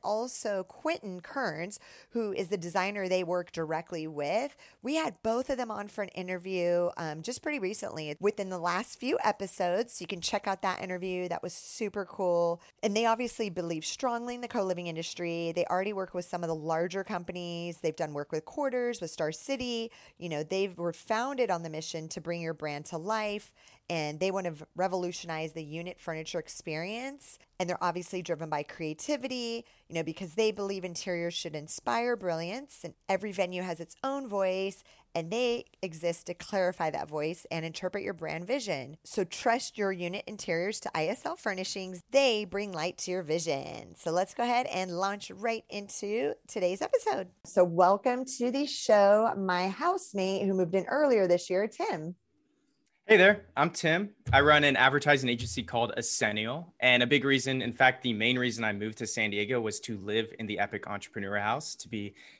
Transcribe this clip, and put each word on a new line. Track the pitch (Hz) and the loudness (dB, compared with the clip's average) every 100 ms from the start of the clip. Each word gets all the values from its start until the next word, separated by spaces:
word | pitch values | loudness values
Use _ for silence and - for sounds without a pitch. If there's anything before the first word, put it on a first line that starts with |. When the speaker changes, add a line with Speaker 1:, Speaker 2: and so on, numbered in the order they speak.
| - | -2
Speaker 1:
also | 214 247 - 226 196 | -2 -2 -2 -2 -2
Quentin | 190 - 311 330 202 180 | -4 -6 -4 -2 -4 -10
Kearns, | - 277 233 151 180 - - - - | -8 -4 -2 -2 -6 -8 -12 -20 -8
who | 240 214 | -4 -2
is | 190 185 | -2 -2
the | 196 | -2
designer | 170 196 190 208 185 | -2 0 0 0 0
they | 185 175 | 2 2
work | 180 175 | -2 -2
directly | - 160 160 170 170 156 | -6 -2 -4 -4 -6 -6
with. | 147 143 202 277 - - _ | -4 0 0 -2 -8 -20 _
We | 240 311 | -4 -2
had | 311 190 | -2 -4
both | 220 233 262 | -2 0 0
of | 262 | -2
them | 233 | -4
on | 208 202 | -6 -8
for | - | -6
an | 202 | -6
interview, | - 180 185 180 185 175 175 175 - | -6 -6 -6 -2 0 2 4 2 0
um, | 160 151 | -6 -6
just | 165 247 | -6 -4
pretty | 320 294 | -2 -2
recently | 185 214 - 147 156 147 | -2 -4 -6 -6 -6 -2
within | 196 226 190 | -2 -2 -4
the | 185 | -2
last | 170 180 233 - | 0 0 -2 -6
few | 247 320 | -2 2
episodes. | - 208 196 - 180 185 196 | 2 0 -2 -2 0 2 0
So | - | -4
you | 175 | -4
can | 180 | -6
check | - 202 202 | -2 -2 -2
out | 196 | -2
that | 196 180 | -2 -2
interview. | 190 185 185 180 180 | -4 -4 -4 -2 -2
That | 170 | -4
was | 180 | -4
super | - - - 214 208 185 | -4 -4 -2 -4 -4 -6
cool. | - 185 175 170 170 - - | -2 2 4 4 0 -8 -4
And | 214 208 | 0 2
they | 233 | 4
obviously | 226 247 - 214 | 2 0 -2 -4
believe | 175 170 165 | -2 -2 -2
strongly | - - 262 233 240 247 | -4 -2 0 -2 -4 -6
in | |
the | 240 | -4
co-living | 240 190 175 175 | -2 0 0 -4
industry. | 160 170 - 170 170 165 | -6 -6 -4 -2 -2 -2
They | 170 170 | 0 0
already | 180 196 | 0 0
work | 202 185 | -2 -4
with | 180 | -6
some | 175 175 | -4 -4
of | 170 | -2
the | 160 | -2
larger | 156 160 180 185 | 0 0 0 -2
companies. | 190 185 175 175 175 170 170 170 | -4 -6 -6 -8 -6 -6 -6 -2
They've | 165 | -2
done | 156 160 | -2 -4
work | 147 147 | -4 -4
with | 156 - | -4 -4
Quarters, | - 277 247 240 240 | -2 0 0 -2 -2
with | 165 | -4
Star | - 156 | -2 -2
City. | 160 - 269 247 233 226 - - - | -2 -2 -2 -2 -4 -6 -10 -20 -12
You | 175 | -6
know, | 147 | -4
they | 156 190 196 | -2 0 0
were | 175 175 | 0 -4
founded | 165 - 220 254 277 233 | -4 -2 -2 0 0 2
on | 175 | 0
the | 165 | -2
mission | 156 160 165 160 | -6 -6 -6 -6
to | 175 | -8
bring | 160 170 | -6 -4
your | 165 | -4
brand | 156 151 147 151 | -4 -6 -6 -6
to | 165 | -6
life, | 175 220 214 208 - - - - - | -2 -2 -2 -4 -8 -18 -20 -18 -6
and | 170 151 151 | -2 -2 0
they | 190 | 0
want | 190 180 | 0 -2
to | |
v-, | 151 151 - | -6 -10 -2
revolutionize | 185 180 180 175 170 160 160 | 0 0 -2 -4 -6 -4 -4
the | 160 | -6
unit | 151 156 175 - | -8 -8 -10 -10
furniture | - 160 160 175 | -8 -8 -6 -6
experience. | - - - 156 175 226 262 277 - - _ - | -6 -8 -6 -6 -4 -6 -8 -8 -8 -8 _ -6
And | 180 | -4
they're | 180 | 0
obviously | 175 175 175 185 | 0 -2 -4 -6
driven | 175 156 160 | -4 -4 -2
by | 151 | -4
creativity, | 147 156 160 156 - 294 262 254 233 233 - _ - | -4 -6 -6 -4 -2 -2 -2 -4 -4 -6 -10 _ -8
you | 165 | -4
know, | |
because | 156 160 185 160 | -4 -4 -6 2
they | 220 | 2
believe | 202 196 196 180 | 2 -4 -4 -6
interiors | 170 - 175 170 | -6 -4 -2 -2
should | 170 170 151 | -4 -6 -8
inspire | 156 - - 233 240 240 | -6 -4 0 0 2 0
brilliance, | 190 160 170 226 285 - | 0 -2 -2 -6 -6 -6
and | 160 - - | -6 -8 -2
every | 190 208 | 0 0
venue | 190 180 180 | -2 -2 0
has | 185 165 | -4 -6
its | - - | -8 -6
own | 269 277 269 | -4 -4 -2
voice, | 202 190 185 190 196 - - _ 170 | 0 2 2 -2 -4 -12 -20 _ -6
and | 165 | -2
they | 220 247 240 - - | 0 0 0 -4 -10
exist | 190 160 170 170 - | -8 -4 -2 -2 -6
to | 175 | -10
clarify | - 202 180 185 160 | -4 0 2 2 -2
that | 151 147 | -2 -4
voice | 151 151 175 - | -2 -2 -4 -6
and | 165 160 | -4 -4
interpret | 160 185 202 | -4 -4 -4
your | 196 | -6
brand | 175 160 156 185 | -6 -6 -6 -2
vision. | 277 220 147 127 156 | -4 -2 -4 -6 -10
So | - - | -6 -2
trust | 180 - 247 240 - - | -2 0 2 2 0 -2
your | 202 | -2
unit | 190 175 190 - | -2 -4 -6 -8
interiors | 208 - 165 185 220 | -8 -2 -2 0 -4
to | - 165 | -4 -2
I | 156 | -2
S | 208 294 | -2 -4
L | 349 | -4
Furnishings. | 226 185 185 202 185 180 - | -4 -4 -4 -6 -8 -10 2
They | 269 269 214 208 | 4 6 2 0
bring | 196 208 | -4 -4
light | 175 170 - | -4 -4 -4
to | - | -4
your | 185 | -2
vision. | 156 165 160 139 147 160 - - | 0 0 0 -2 -4 -12 -14 -8
So | - | -2
let's | 175 196 - | 0 0 0
go | |
ahead | 240 240 254 | 0 2 0
and | 185 185 | -2 -2
launch | 175 196 202 - | -2 -2 -4 -10
right | 190 226 226 - | -6 -4 -4 -6
into | 202 202 - 202 214 147 - - | -10 -8 -6 -4 -2 -2 -4 -8
today's | 220 185 185 | 0 0 0
episode. | - 508 - 381 185 - | 0 0 0 -2 -4 -12
So | - - | -2 4
welcome | 180 170 180 196 254 247 262 - | 6 8 6 6 2 0 -2 0
to | 240 | 0
the | 254 285 | 2 0
show, | - - 214 202 208 226 202 | -2 6 8 10 8 6 2
my | 190 180 185 | 2 2 2
housemate | 196 320 370 - 196 190 190 | 0 0 0 -2 -2 0 2
who | 196 | 2
moved | 190 180 190 | 2 4 2
in | 175 | 2
earlier | 277 294 233 185 | 4 6 6 6
this | 175 - | 4 4
year, | 185 214 | 2 0
Tim. | - 415 170 156 175 _ _ _ _ _ _ _ _ - | -2 -2 -2 -4 -10 _ _ _ _ _ _ _ _ 6
Speaker 2:
Hey | 214 | 10
there, | 185 202 - - | 10 8 2 2
I'm | 156 | 2
Tim. | 180 165 165 202 - - | 2 2 2 0 -6 4
I | 135 | 8
run | 143 147 | 10 10
an | 147 123 | 8 8
advertising | 131 139 147 143 131 | 6 6 6 6 4
agency | 120 - - | 0 -2 -4
called | 104 120 117 - | -2 0 0 0
Ascennial. | 113 - 110 107 110 143 175 - | -2 0 2 2 -2 -4 -8 2
And | 127 123 | 6 6
a | 120 | 6
big | 143 135 | 4 6
reason, | 135 135 131 | 2 2 0
in | 120 | 0
fact, | 113 131 127 | 6 6 6
the | 123 | -2
main | 107 117 127 | 0 2 2
reason | 123 113 | 0 0
I | 110 | -2
moved | 101 107 110 | -2 -4 -6
to | 113 | -6
San | - 107 | -2 0
Diego | 101 104 127 | 0 0 0
was | 110 101 | -2 -4
to | - 107 | -6 -8
live | 98 110 113 - | -2 0 0 -4
in | 110 | -4
the | 101 | -2
Epic | 101 104 - | -2 -2 -6
Entrepreneur | 101 - - 98 104 | -8 -8 -8 -4 -2
House, | 104 127 - - | 0 -2 -4 -12
to | - | -8
be | 110 101 - - | -8 -8 -10 -20